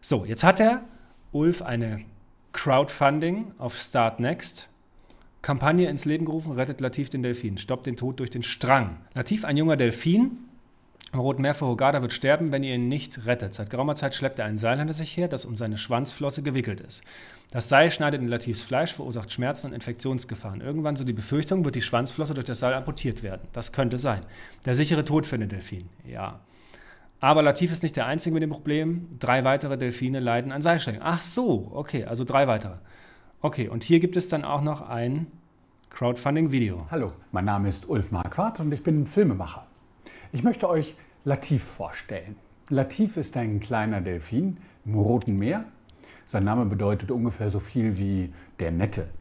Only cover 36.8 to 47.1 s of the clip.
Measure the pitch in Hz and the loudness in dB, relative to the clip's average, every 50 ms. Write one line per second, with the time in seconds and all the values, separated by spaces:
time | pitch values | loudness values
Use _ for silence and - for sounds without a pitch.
36.8 | 80 78 165 165 123 95 82 - - - - 95 92 104 104 101 98 101 92 - | -8 -6 -4 -4 -4 -4 -6 -12 -16 -6 -4 -2 0 2 2 2 2 0 -2 -4
37.8 | - - - 113 98 - 107 92 87 90 - - 190 226 226 - 160 151 147 139 | -4 -2 -2 0 0 0 -2 -4 -4 -4 -2 0 0 -2 0 -2 -2 -2 -2 -2
38.8 | - 170 160 151 143 135 - 202 208 165 107 95 92 82 - - - - _ _ | 0 2 2 2 2 2 4 4 4 4 4 0 -4 -8 -10 -14 -18 -20 _ _
39.8 | _ _ _ _ - - - - - - - 131 117 240 226 - - 180 175 160 | _ _ _ _ -20 -20 -20 -20 -20 -8 -6 2 2 2 2 4 2 4 4 4
40.8 | 147 - - - - - _ _ - 139 139 139 - - 151 123 - - - - | 2 -2 -6 -18 -20 -20 _ _ -2 0 0 0 2 0 0 0 0 -2 -10 -10
41.8 | - 78 - - - - 107 92 82 101 104 - - - - _ _ - 147 135 | -10 -8 -8 -12 -12 -10 -10 -10 -10 -12 -16 -16 -18 -20 -20 _ _ -2 0 0
42.8 | 131 131 - - 214 208 - 170 143 - - 131 117 110 104 101 98 - 120 110 | 0 0 0 0 0 0 0 -4 -6 -4 -4 -4 -2 0 -2 -2 -2 -2 -2 0
43.8 | 107 110 107 98 90 92 90 85 80 - 110 123 180 196 175 - - - - _ | 0 0 -2 -2 -2 -4 -4 -6 -6 -4 -2 0 0 0 -2 -6 -12 -20 -20 _
44.8 | _ 107 107 107 104 107 120 123 - - 101 98 104 120 175 214 220 - - - | _ -2 0 2 4 4 4 2 2 0 0 0 0 0 -2 -2 -4 -8 -16 -20
45.8 | _ _ - - - - - - - - - 107 98 104 107 120 120 101 104 98 | _ _ -20 -20 -20 -20 -20 -20 -20 -6 -2 0 2 2 2 2 2 0 0 0
46.8 | 107 101 104 98 - 98 | 0 0 0 0 -2 -4